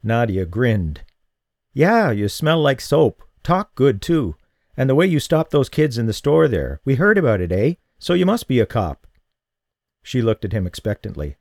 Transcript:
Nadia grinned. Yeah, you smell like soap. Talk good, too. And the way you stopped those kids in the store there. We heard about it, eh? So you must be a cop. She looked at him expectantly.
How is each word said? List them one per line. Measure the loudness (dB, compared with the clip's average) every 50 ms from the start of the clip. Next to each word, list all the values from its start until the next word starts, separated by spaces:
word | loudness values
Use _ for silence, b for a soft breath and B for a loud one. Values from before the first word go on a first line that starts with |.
| -2
Nadia | -2 0 0 0 0 0 -2 -4
grinned. | -4 -2 -2 0 0 2 0 -2 -4 -6 -8 -14 -20 _ _ _ _ _ _ _ _ _ _ _ _ _
Yeah, | 0 2 4 4 2 2 2
you | 0 0 -2 -4
smell | -4 -2 0 0 2 2
like | 2 0 0 -2
soap. | -2 0 2 4 4 2 0 _ -20 -20 _ _ _
Talk | -2 -2 -2 -2 _ _
good, | 0 2 2 2 0
too. | -2 -2 -2 0 0 -2 -6 _ _ _ _ _ _ _ _
And | -4 0 2
the | 2
way | 2 2
you | 2 2 0
stopped | 0 0 0 0 0 0
those | 0 0 0 0
kids | 0 0 0 0 0
in | -2 -2
the | -2 -4
store | -2 -2 0 2 4 2
there. | 2 2 -2 -4 -4 -8 -8 _
We | -2 0
heard | 2 2 2 2
about | 2 2 2 0 0
it, | 0 -2
eh? | -2 0 0 0 -2 _ _ _ _ _
So | -4 -2 0
you | 2 2
must | 2 0 -2 -2
be | _ 0 0
a | 0
cop. | 0 0 -4 -2 -2 -6 -10 _ -20 _ _ _ _ _ _ _ _ _ _ _ _ _ _ _ _ _ _ _
She | -6 -4 -2
looked | 0 0 0 -2 -4
at | -6 -4
him | -4 -4
expectantly. | -6 -8 -8 -6 -6 -6 -6 -8 -14 -10 -10 -10 -10 -10 _